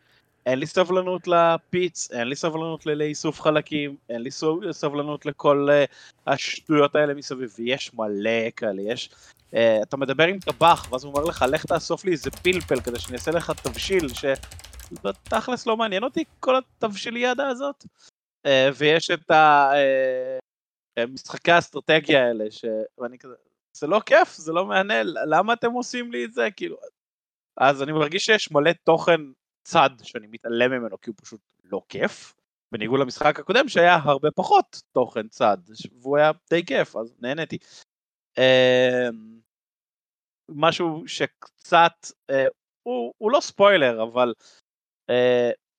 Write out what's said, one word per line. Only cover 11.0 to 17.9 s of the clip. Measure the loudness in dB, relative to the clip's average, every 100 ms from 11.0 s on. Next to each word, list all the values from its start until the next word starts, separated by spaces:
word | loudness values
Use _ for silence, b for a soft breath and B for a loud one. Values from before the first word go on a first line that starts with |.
הוא | -6
אומר | -4
לך, | -4 -2 -2
"לך | -2 -2
תאסוף | -4 -4 -6
לי | -4
איזה | -4 -6
פלפל | -4 -2 -2 -2 -4
כדי | -4 -10
שאני | -10 -8
אעשה | -4
לך | -4 -4
תבשיל", | -6 -8 -8 -2 -2 -2
ש-, | -4 -4 -4 -8 -20 -20 -20 -18 -10
בתכלס | -8 -8 -4 -4 -2 -4 -2
לא | -2
מעניין | -2 -4
אותי | -4 -6 -8 _
כל | -2 -2
התבשיליאדה | -2 _ -8 -6 -10 -4 -2 -2 -4
הזאת. | -6 -8 -10 -18